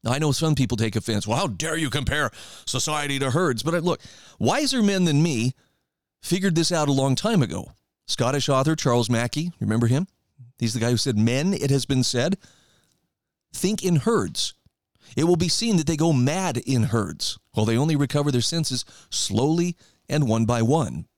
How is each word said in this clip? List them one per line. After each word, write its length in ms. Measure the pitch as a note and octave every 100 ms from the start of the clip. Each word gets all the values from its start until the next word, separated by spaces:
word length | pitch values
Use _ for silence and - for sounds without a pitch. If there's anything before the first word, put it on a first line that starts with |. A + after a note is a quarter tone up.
Now, 100 | A2+
I 60 | C3+
know 140 | D#3
some 220 | C3 D#3+
people 240 | C#3 B2 G#2+
take 180 | A2 A2
offense. 300 | - G#2 G2+
"Well, 100 | B2
how 100 | F#3+
dare 300 | F#2 D#3+ D#3+
you 140 | D3+
compare 400 | D3 C3 D3 C3 - - -
society 540 | - B2+ D#3 D3+ C#3+ C#3
to 140 | C3+
herds?" 300 | C3 F3+ A#2
But, 120 | C3+
uh, 40 | E3+
look, 220 | F3 - - - - -
wiser 440 | B2+ A#3+ C#4+ C4
men 220 | G#3 F#3+
than 180 | F3 C#3+
me 320 | E3+ B2 A#2+ - _ _ _ _ _ _
figured 320 | - F#3+ G3
this 180 | E3 D#3+
out 160 | E3+ D3
a 40 |
long 220 | C3+ C3+
time 280 | B2+ G#3+ G#3+
ago. 300 | A#2+ - - - _ _ -
Scottish 420 | - B2 C#3+ B2+
author 260 | C3+ C#3
Charles 360 | D#3 C#3 A#2+ A2+
Mackay, 420 | A#2 A#2+ D3 F3 -
remember 280 | G2+ A2 A#2
him? 180 | C3 F#3+ _ _ _ A#2+ _
He's 140 | A#2
the 80 | A2+
guy 100 | A#2
who 60 | B2
said, 220 | C#3 G#2
"Men, 340 | A2+ B2+ F3
it 160 | F#3+ C#3
has 160 | C#3
been 180 | - C3
said, 360 | B2 B2 C#3+ G3 - _ _ _ _ _ _ _ _ _ _
think 320 | - F#3 G#3+
in 120 | F#3 E3
herds. 580 | E3 A3+ F#2+ - - - _ _ _ _ - -
It 80 |
will 120 | E3 F3
be 120 | F3
seen 280 | - A#3 F#3
that 100 | D3+
they 120 | D#3
go 160 | E3
mad 420 | C#3 B2 F3 F#3 B2
in 280 | - B2+
herds, 540 | G#2+ A2+ F2+ D2+ - - _
while 140 | - G#2+
they 100 | A#2
only 180 | D3+
recover 360 | D3 C#3+ D3 D3
their 80 | B2
senses 460 | A2+ E3 D#3 C3 - - _
slowly 680 | - - G2 C#3 E3 F3 E3+ _ _ -
and 180 | D3 C3
one 200 | A2+ A2+
by 160 | A#2+
one." 460 | A2+ D#3 C3+ A#2+ -